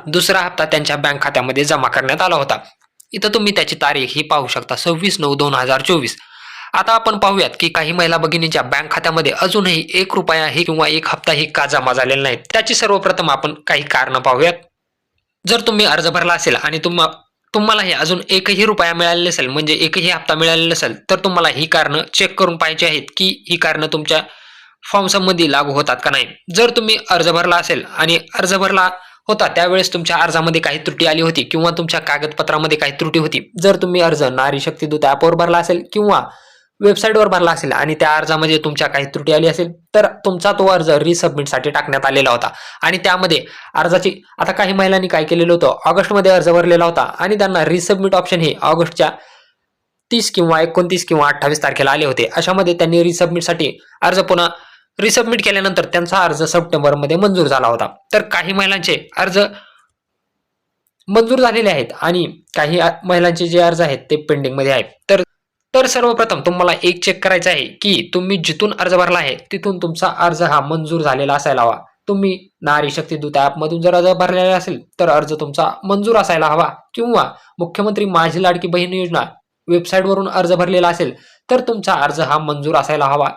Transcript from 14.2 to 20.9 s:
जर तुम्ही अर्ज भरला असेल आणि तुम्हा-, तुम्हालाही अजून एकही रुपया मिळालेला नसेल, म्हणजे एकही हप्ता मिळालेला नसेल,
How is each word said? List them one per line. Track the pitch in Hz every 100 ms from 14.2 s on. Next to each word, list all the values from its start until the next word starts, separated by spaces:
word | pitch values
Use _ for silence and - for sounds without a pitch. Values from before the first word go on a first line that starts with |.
| 135 123 165 - - _ _ _ _ _ _ _
जर | 175 226 233
तुम्ही | 208 208
अर्ज | 156 165
भरला | 170 175
असेल | 170 - 120
आणि | 151 160
तुम्हा-, | 175 175 160 - _ _ _
तुम्हालाही | 214 214 214 190
अजून | 135 156 180 -
एकही | 185 190 196
रुपया | 220 208 170
मिळालेला | 170 170 175 175
नसेल, | 165 127
म्हणजे | 139 156
एकही | 156 160 185 170
हप्ता | 165 -
मिळालेला | 156 165 165 165
नसेल, | 165 160